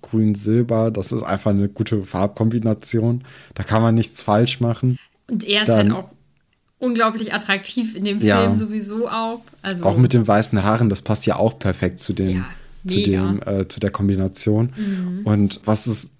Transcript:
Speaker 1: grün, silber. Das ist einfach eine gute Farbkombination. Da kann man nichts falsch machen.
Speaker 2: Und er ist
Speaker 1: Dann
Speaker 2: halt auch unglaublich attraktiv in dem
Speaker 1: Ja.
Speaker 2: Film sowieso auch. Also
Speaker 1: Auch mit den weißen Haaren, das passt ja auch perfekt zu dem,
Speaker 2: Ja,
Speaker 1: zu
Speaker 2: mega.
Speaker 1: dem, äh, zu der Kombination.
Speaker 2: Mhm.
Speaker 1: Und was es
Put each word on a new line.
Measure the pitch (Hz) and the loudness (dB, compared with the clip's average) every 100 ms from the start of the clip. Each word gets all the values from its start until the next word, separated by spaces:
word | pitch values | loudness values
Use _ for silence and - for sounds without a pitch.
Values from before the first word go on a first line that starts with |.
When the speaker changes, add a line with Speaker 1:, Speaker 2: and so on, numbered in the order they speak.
Speaker 1:
grün, | - 113 110 104 | -4 0 2 0
silber. | 104 113 117 113 113 | 0 2 2 0 0
Das | 110 - | -2 -4
ist | 127 | -6
einfach | 95 95 - | -4 -2 0
eine | 101 101 | 2 0
gute | - 107 110 | -2 -2 -2
Farbkombination. | 98 92 101 - 113 117 110 104 - 117 113 120 123 - - | -2 -2 -2 0 0 0 0 -2 -2 -2 0 -2 -6 -20 -16
Da | - | -12
kann | - 110 | -2 2
man | 113 113 | 4 4
nichts | 113 - | 0 -4
falsch | - 104 123 131 | 0 2 2 2
machen. | 120 113 127 123 - _ - | -2 0 0 -2 -6 _ -8
Speaker 2:
Und | 220 | -6
er | - 202 | -2 0
ist | 214 | 4
Speaker 1:
Dann | 113 101 | 4 4
Speaker 2:
halt | 113 185 | 0 -6
auch | - _ _ _ _ _ _ | -18 _ _ _ _ _ _
unglaublich | 254 233 226 220 214 | -2 2 0 0 -4
attraktiv | - - 196 196 - 220 - | -4 -2 -4 -2 -4 -4 -4
in | |
dem | 202 202 | -4 0
Speaker 1:
Ja. | 214 101 | 4 4
Speaker 2:
Film | - - | 4 2
sowieso | 220 107 196 214 240 | -2 -4 -6 -4 -4
auch. | 220 226 233 - - | -4 -6 -8 -14 -14
Also | 190 185 170 | -8 -2 0
Speaker 1:
Auch | 107 | 4
mit | 127 | 4
den | 123 110 | 4 4
weißen | 104 113 107 | 4 2 0
Haaren, | 98 110 117 | 2 2 2
das | 98 | 0
passt | - 107 - | -2 -2 0
ja | 80 | 0
auch | 110 - | 0 0
perfekt | 101 90 92 - | -2 -2 -2 -2
zu | - | -4
dem, | 90 95 92 | -2 -2 -2
Speaker 2:
Ja, | - - - - 92 | -4 -10 -18 -12 -4
Speaker 1:
zu | 92 | 0
Speaker 2:
mega. | 101 95 95 | 2 2 0
Speaker 1:
dem, | 98 - | -2 -2
äh, | 98 95 | -2 -4
zu | - | -4
der | 104 | -4
Kombination. | - 101 98 95 - - 107 120 131 | 0 0 0 -2 -2 0 2 0 -2
Speaker 2:
Mhm. | 208 190 180 180 208 | -4 -4 -4 -4 0
Speaker 1:
Und | 104 196 - - | 2 2 0 -2
was | 214 - | -2 -2
es | 107 - | -4 -6